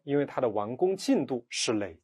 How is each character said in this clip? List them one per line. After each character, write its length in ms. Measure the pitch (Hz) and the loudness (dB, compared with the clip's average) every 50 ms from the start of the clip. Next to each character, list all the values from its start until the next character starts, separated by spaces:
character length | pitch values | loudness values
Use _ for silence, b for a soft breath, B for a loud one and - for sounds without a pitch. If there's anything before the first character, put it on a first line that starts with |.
| _ | _
因 140 | 143 139 143 | 0 0 2
为 80 | 143 | 2
它 160 | 139 - 147 | 0 0 0
的 80 | 131 117 | 0 0
完 260 | 98 104 104 107 127 | 0 0 -2 -4 -2
工 220 | 127 180 185 190 190 | 0 0 0 0 0
进 280 | - - 269 202 139 | 2 2 2 2 2
度 200 | - 135 120 - _ | 0 -2 -4 -4 _
是 280 | - - - - 117 | -6 -4 -2 0 0
累 220 | 104 101 95 98 - | 0 -2 -4 -8 -14